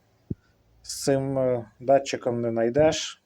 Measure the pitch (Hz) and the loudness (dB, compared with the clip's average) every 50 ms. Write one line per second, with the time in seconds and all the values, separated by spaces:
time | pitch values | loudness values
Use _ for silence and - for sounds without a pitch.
0 | _ _ _ _ _ - - - _ _ _ _ _ _ _ _ - - - - | _ _ _ _ _ -12 -12 -12 _ _ _ _ _ _ _ _ -16 -14 -12 -6
1 | - - 139 135 135 135 135 135 131 127 127 120 110 107 _ - 123 120 139 139 | -2 0 0 0 0 -2 -2 0 0 0 0 -2 -4 -10 _ -6 0 4 4 4
2 | 139 139 - 120 - 131 120 120 117 117 113 117 113 117 120 143 156 156 151 - | 2 0 -6 -4 -2 -2 -2 -2 -2 -2 0 0 0 0 2 4 4 4 2 0
3 | - - - - _ | -4 -10 -12 -16 _